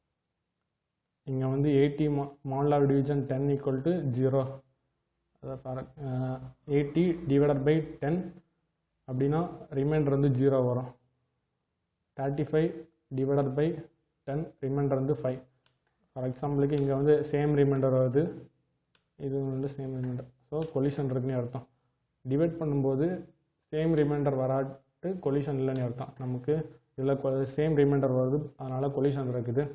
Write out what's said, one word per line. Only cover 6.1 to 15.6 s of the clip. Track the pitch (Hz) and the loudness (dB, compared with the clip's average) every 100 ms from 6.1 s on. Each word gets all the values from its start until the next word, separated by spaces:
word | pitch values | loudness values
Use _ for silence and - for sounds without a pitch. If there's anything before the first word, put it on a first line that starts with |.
| 127 131 131 127 - - 143 | -4 -4 -6 -10 -14 0 0
eighty | 143 160 180 170 139 | 2 2 2 0 2
divided | 139 147 139 139 | 4 4 4 4
by | 156 151 - | 2 0 -4
ten | 143 180 - - _ _ _ _ _ _ - | -2 -2 -4 -12 _ _ _ _ _ _ -8
அப்படின்னா | 127 139 156 175 - - 135 | -2 0 0 -2 -8 -8 -2
reminder | 143 156 139 139 | 0 2 2 4
வந்து | 143 127 | 2 4
ஜீரோ | 139 135 123 | 4 4 2
வரும். | 123 123 - _ _ _ _ _ _ _ _ _ _ _ - | 0 -4 -14 _ _ _ _ _ _ _ _ _ _ _ -8
தேர்ட்டி | 139 143 147 | -4 -2 0
ஃபைவ் | 156 170 - - _ - 131 | 0 0 -2 -16 _ -8 -4
divided | 135 143 135 135 | 0 0 0 0
by | 156 - - _ _ _ - | -2 -2 -10 _ _ _ -8
ten | 147 165 - 135 | -6 -6 -8 -4
reminder | 139 139 135 | 0 0 0
வந்து | 135 139 | 0 -2
five. | 127 131 - _ | -2 -6 -10 _